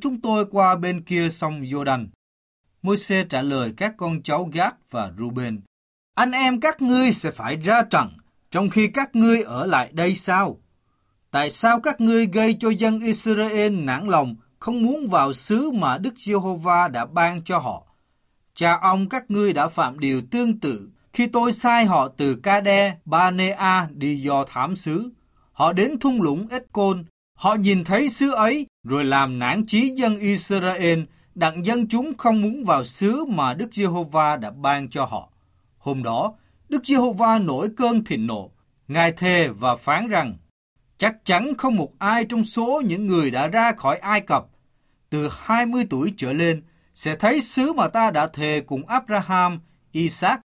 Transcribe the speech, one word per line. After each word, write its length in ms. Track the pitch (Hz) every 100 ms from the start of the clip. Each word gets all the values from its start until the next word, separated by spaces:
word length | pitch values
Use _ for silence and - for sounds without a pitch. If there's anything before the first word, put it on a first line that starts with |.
chúng 200 | 285 240
tôi 260 | 226 214 202
qua 260 | 202 185 185
bên 260 | 180 180
kia 260 | 170 175 170
sông 340 | 165 156 151
Giô-đanh. 440 | 127 143 139 127 101 - _ _ _ _ _ _
Môi-se 420 | 185 202 - 190
trả 180 | 175 131
lời 320 | 139 135 117 110
các 180 | 208 214
con 260 | 170 160
cháu 260 | 143 151 175
Gad 200 | 160 202 - _
và 220 | 120 98 87
Ruben, 420 | 120 127 120 107 - _ _ _ _
anh 180 | - 247
em 280 | 254 262 240
các 220 | 311 302
ngươi 300 | 254 254 254
sẽ 180 | - 156
phải 260 | - 113 156
ra 260 | 170 233
trận, 260 | 226 156 107 - _ _ _
trong 200 | 175 196
khi 180 | 220 214
các 280 | 277 269 233
ngươi 260 | 226 233
ở 240 | - 123 180
lại 240 | 139 120
đây 240 | 160 175 185
sao? 420 | - 185 180 - _ _ _ _ _ _ _
Tại 200 | 139 147
sao 300 | - 226 233
các 200 | 294 -
ngươi 260 | 226 226 220
gây 300 | 202 220 220
cho 100 | 220
dân 300 | 196 220 220
Israel 720 | 226 214 226 214 214 214 208
nản 340 | 196 135 131 202
lòng, 300 | 165 131 113 _ _
không 240 | 226 240
muốn 240 | 226 302 254
vào 260 | 175 139
xứ 380 | 131 - 220 302
mà 280 | 233 147 135
Đức 160 | 247 -
Giê-hô-va 680 | 202 202 190 170 180 175 170
đã 180 | 123 117
ban 360 | 170 170 175
cho 140 | 165 175
họ? 280 | 127 - - _ _ _ _ _ _
Cha 240 | - 170 175
ông 280 | 190 190 190
các 220 | 254 247
ngươi 220 | 202 208
đã 160 | 147 160
phạm 300 | 170 135 143
điều 240 | 135 131 127
tương 300 | 240 233 214
tự 300 | 143 107 98 _ _
khi 140 | - 240
tôi 260 | 240 240
sai 320 | 226 247 233
họ 240 | 214 165 131
từ 280 | - 143 123
Ca-đe 600 | 196 202 202 196 202 170
Ba-nê-a 840 | - 160 180 180 185 202 190 185 160
đi 280 | 143 143 143
dò 240 | 139 139
thám 320 | 135 123 143 190
xứ. 340 | 160 165 240 - _ _ _
Họ 200 | - 156
đến 260 | 175 247 277
thung 240 | 277 247
lũng 240 | 160 151 220
Ết-côn, 540 | 247 240 208 196 185 165 _ _ _
họ 160 | 190
nhìn 300 | 214 196 190
thấy 240 | 165 208 285
xứ 220 | - 277
ấy, 360 | 240 220 294 277 _ 113
rồi 160 | 143
làm 340 | 139 139 135 123
nản 280 | 123 185 220
chí 220 | 208 262
dân 300 | 262 233 208
Israel, 800 | 202 196 - 196 185 190 175 165 - _ _
đặng 320 | - 165 165 175
dân 220 | 240 226
chúng 280 | 226 302 -
không 260 | 233 220
muốn 220 | 208 277
vào 200 | 202 143
xứ 400 | 120 - 196 262
mà 300 | 285 175 131
Đức 200 | 160 233
Giê-hô-va 600 | 202 190 175 156 156 151 147
đã 140 | 104
ban 400 | 131 139 143 131
cho 140 | 147
họ. 280 | 135 110 - _ _ _ _ _
Hôm 240 | 143 135
đó, 320 | 117 117 202 - _ _ -
Đức 180 | 277 262
Giê-hô-va 520 | 269 247 196 226 226
nổi 300 | 170 131 208 -
cơn 280 | 240 233
thịnh 220 | 220 131 117
nộ. 240 | 104 92 _ _ _ -
Ngài 240 | 156 170
thề 360 | 165 185 175 147
và 280 | 101 123 120
phán 320 | - 160 233
rằng, 280 | 185 127 85 _ _ _ _ _ -
chắc 180 | 214 220
chắn 320 | - 180 269 277
không 180 | 269 214
một 160 | 143 -
ai 260 | 196 233
trong 200 | 226 233
số 380 | 220 233 240 302
những 220 | 233 175 208
người 240 | 175 139
đã 180 | 123 156
ra 240 | 220 233
khỏi 240 | 220 135 165
Ai 240 | 196 208
Cập, 260 | 202 131 - _ _ _ _ _ _
từ 180 | 151 147 -
hai 280 | - 233 240
mươi 200 | 247 202
tuổi 240 | 131 170 196
trở 160 | 127
lên, 300 | 147 170 160 - _ _
sẽ 220 | - 156 156
thấy 240 | 214 294
xứ 320 | - - 277
mà 160 | 320 160
ta 220 | 226 220
đã 160 | 151 156
thề 340 | - 151 151
cùng 260 | - 139 165
Abraham, 760 | 254 254 208 190 185 180 165 - _ _
Isaac 480 | 156 165 - 185 247 -